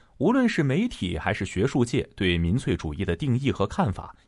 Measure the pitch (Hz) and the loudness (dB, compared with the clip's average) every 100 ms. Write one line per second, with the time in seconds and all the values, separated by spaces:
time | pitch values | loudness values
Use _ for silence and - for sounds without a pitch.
0 | _ - 151 262 240 - 143 135 240 - | _ -2 2 4 2 2 2 0 -2 -4
1 | 90 85 95 101 95 - 113 147 117 - | -4 -2 -2 -2 -4 0 0 2 2 0
2 | - - 95 87 85 117 139 95 80 76 | -4 -2 0 2 2 0 0 -2 -4 -4
3 | 92 85 143 120 135 - 98 - 147 90 | -2 -2 0 0 0 0 -2 0 -2 -2
4 | - - | -10 -18